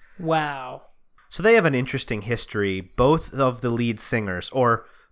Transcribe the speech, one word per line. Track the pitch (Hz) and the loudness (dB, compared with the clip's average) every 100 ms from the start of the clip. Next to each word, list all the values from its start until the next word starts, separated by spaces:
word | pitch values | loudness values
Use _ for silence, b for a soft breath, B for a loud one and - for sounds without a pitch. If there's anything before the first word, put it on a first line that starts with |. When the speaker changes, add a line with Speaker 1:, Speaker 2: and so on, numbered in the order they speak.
| - - | -20 -8
Speaker 1:
Wow. | 165 160 151 139 127 135 - - _ _ - | -2 0 -2 -6 -10 -14 -18 -20 _ _ -14
Speaker 2:
So | - | -2
they | 202 | 4
have | 226 165 | 6 4
an | |
interesting | 131 123 131 - 107 | 2 -2 -4 -4 -6
history, | 113 117 - 107 101 95 | -4 -4 -4 -2 -2 -2
both | 92 - 127 160 - | -4 2 4 4 0
of | 131 131 120 | 0 0 0
the | 123 | -2
lead | 117 120 107 | 0 0 -2
singers, | - 120 101 90 - | -2 -2 -2 -6 -4
or | 135 120 113 b b b | 0 2 2 b b b